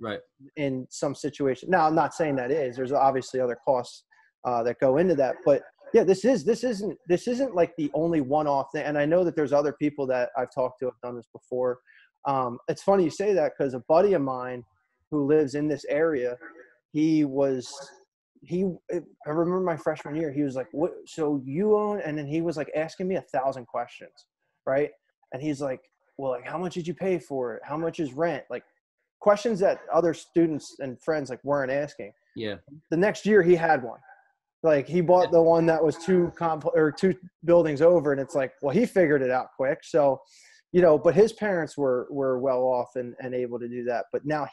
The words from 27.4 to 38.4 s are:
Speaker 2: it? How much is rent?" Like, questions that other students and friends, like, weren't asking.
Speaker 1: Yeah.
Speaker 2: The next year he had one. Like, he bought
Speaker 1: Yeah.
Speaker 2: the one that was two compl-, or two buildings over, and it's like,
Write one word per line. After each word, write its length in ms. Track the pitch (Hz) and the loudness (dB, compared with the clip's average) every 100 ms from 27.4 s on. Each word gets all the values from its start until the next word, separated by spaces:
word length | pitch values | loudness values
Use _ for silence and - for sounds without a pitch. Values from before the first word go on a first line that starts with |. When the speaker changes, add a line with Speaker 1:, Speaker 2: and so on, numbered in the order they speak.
| 120 110 | -6 -8
Speaker 2:
it? 80 | - | -10
How 120 | 151 | -6
much 220 | 165 160 | -6 -4
is 140 | 151 | -6
rent?" 300 | 127 170 139 - | -4 -4 -4 -8
Like, 120 | 120 - _ _ _ _ _ | -12 -14 _ _ _ _ _
questions 380 | - 208 240 202 | 2 2 2 0
that 180 | 185 135 - | 0 0 -2
other 220 | 160 170 | 0 2
students 640 | 156 - 170 165 147 - - | -2 -2 0 2 0 -8 -12
and 220 | 135 120 | -12 -8
friends, 300 | - 156 131 | -4 -4 -6
like, 120 | 123 | -8
weren't 280 | 131 143 131 | -4 -2 -2
asking. 420 | 139 143 - 104 - _ - | -2 -4 -10 -16 -18 _ -10
Speaker 1:
Yeah. 220 | 110 95 - 151 - | -8 -8 -14 -20 -4
Speaker 2:
The 60 | 160 | 0
next 280 | 202 - 190 | 0 0 2
year 160 | 208 | 4
he 140 | 170 175 | 6 4
had 260 | 165 151 | 4 0
one. 180 | 120 113 _ - _ _ _ _ | -2 -12 _ -20 _ _ _ _
Like, 260 | 160 147 131 | 2 2 2
he 120 | 170 | 0
bought 280 | 165 180 170 | 6 6 6
Speaker 1:
Yeah. 40 | |
Speaker 2:
the 100 | 165 | 6
one 240 | 165 165 165 | 6 6 4
that 160 | 160 | 4
was 140 | 160 143 | 2 0
two 360 | - 185 170 - | 2 2 2 0
compl-, 380 | 165 156 160 170 | -4 -2 -2 2
or 160 | 156 | 2
two 260 | - 190 175 180 _ 160 | 2 0 0 -8 _ 4
buildings 360 | 175 160 139 | 6 4 4
over, 300 | 165 175 147 | 6 6 4
and 80 | 139 | -2
it's 160 | 131 | -2
like, 180 | 147 | -4